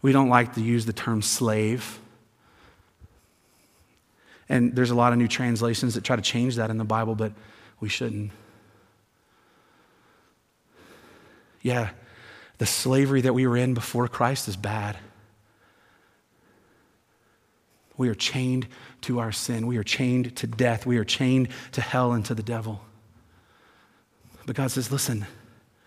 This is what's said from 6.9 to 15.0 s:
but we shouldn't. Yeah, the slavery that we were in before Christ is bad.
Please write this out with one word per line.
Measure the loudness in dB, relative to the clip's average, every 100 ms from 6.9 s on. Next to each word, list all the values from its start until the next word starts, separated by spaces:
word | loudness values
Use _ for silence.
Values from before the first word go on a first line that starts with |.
| 0 0
but | -2 -4 -6 -20 -20 -20 _
we | -8
shouldn't. | -4 -6 -6 -8 -12 -20 -20 _ _ _ _ _ _ _ _ _ _ _ _ _ _ _ _ _ _ _ _ _ _ -20 -20 -20 -20 -20 -20 _ _
Yeah, | -2 -2 -2 -8 -20 -20 -20 -20 -20 _
the | -2
slavery | -2 2 2 4 2
that | 2
we | 2 2
were | 2
in | 0
before | -2 -2 -2 -2
Christ | 0 0 0 -4
is | -6
bad. | -6 -4 -6 -10